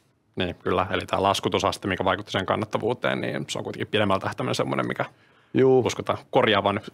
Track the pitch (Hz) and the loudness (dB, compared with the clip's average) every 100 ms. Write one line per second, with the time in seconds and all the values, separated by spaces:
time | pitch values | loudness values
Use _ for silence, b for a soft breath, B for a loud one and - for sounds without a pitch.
0 | _ _ _ - 90 85 - 92 92 92 | _ _ _ -6 -6 -6 -2 0 0 -2
1 | - 92 98 95 107 92 95 - 104 92 | -2 0 2 2 0 0 0 -2 -4 -2
2 | 95 95 104 98 - 95 110 - 110 123 | -2 -2 -4 -4 -2 -2 -2 -2 -2 -2
3 | 131 123 120 131 143 - 110 104 107 104 | -2 -2 -4 -6 -6 -8 -8 -8 -4 0
4 | 101 98 104 - 127 113 131 135 - - | 2 0 -2 -6 -4 -2 -2 -2 -2 -4
5 | - b b b b 127 131 131 107 - | -6 b b b b 2 6 6 4 0
6 | - 101 - 135 117 101 101 101 - | -4 -4 0 2 4 4 4 0 -4